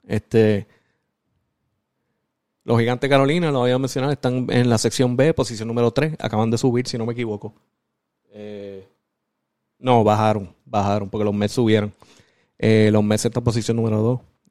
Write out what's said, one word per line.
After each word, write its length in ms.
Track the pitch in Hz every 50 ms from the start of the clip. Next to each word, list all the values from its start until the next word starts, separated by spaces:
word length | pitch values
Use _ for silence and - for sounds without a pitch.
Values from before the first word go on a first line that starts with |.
| _
Este, 600 | - - 107 - _ - 113 110 107 104 98 95 - _ _ _ _ _ _ _ _ _ _ _ _ _ _ _ _ _ _ _ _ _ _ _ _ _ _ _ _ _ _ _ _ _ _ _ _ _ _ _
los 160 | - 120 117
Gigantes 300 | 113 120 123 123 - 135
de 40 | 139
Carolina, 380 | 135 135 139 156 180 170 156
lo 120 | 143 127 123
había 160 | 123 127 131
mencionado, 320 | 135 131 - 135 127 147
están 360 | 143 - - 127 127 127 123 -
en 200 | - 123 123 123
la 80 | 117
sección 380 | 110 - 113 - - 127 123 123
B, 180 | 123 135 160 160
posición 340 | - 120 - 120 104 110
número 240 | 117 117 120 120 117
tres. 240 | - 135 143 156 151 -
Acaban 320 | - 110 110 107 113 113
de 60 | 117
subir, 300 | 113 - 131 117 120 123
si 100 | - -
no 80 | 117 110
me 80 | 120 117
equivoco. 400 | 120 120 110 104 101 - 104 - _ _ _ _ _ _ _ _ _ _ _ _ _ _ _
Eh, 560 | 107 104 104 104 104 101 101 98 98 98 95 _ _ _ _ _ _ _ _ _ _ _ _ _ _ _ _ _ _ _
no, 240 | 127 127 123 117 107
bajaron, 500 | 104 107 107 107 107 107 104 98 85 - _ _
bajaron, 440 | - 113 104 98 101 101 104 101 98
porque 160 | 117 107 104
los 80 | 104 101
Mets 200 | 104 104 104 -
subieron. 400 | 131 120 110 110 107 104 101 - _ - _ _ _ _ _ _ _ _ _ _
Eh, 320 | - - 110 113 110 107 107
los 120 | 104 107 104
Mets 220 | 104 107 107 -
están 160 | 117 - 123
en 40 | 120
posición 320 | 120 107 120 107 - 113
número 240 | 117 113 113 107 107
dos. 180 | 110 117 127 127 - _ _ _ _ _